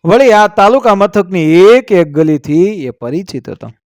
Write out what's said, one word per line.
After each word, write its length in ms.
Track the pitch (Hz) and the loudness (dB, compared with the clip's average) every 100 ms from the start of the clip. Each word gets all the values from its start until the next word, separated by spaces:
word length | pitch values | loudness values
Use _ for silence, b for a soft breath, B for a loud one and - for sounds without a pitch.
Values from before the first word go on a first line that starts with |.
વળી 260 | 165 226 269 | 2 2 4
આ 160 | 214 208 | 4 2
તાલુકા 480 | 220 202 262 240 | 2 2 2 0
મથકની 560 | 202 202 208 180 185 156 | 0 0 -2 -4 -4 0
એક 380 | 165 196 247 - | 4 4 2 0
એક 160 | 190 156 | -2 -2
ગલીથી 800 | 147 156 151 - 151 190 208 | -2 -2 -2 -2 -2 -2 -4
એ 40 | 131 | -12
પરિચિત 600 | 120 120 156 190 131 - | -10 -10 -10 -10 -14 -14
હતો. 220 | - 117 - | -16 -18 -20